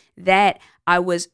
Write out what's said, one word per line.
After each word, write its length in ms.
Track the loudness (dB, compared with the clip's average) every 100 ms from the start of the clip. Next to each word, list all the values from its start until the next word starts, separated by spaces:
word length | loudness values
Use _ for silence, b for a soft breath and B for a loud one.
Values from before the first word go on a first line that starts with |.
| B -8
that 420 | 0 2 2 -2 b b
I 140 | -2 0
was 300 | 0 -4 -6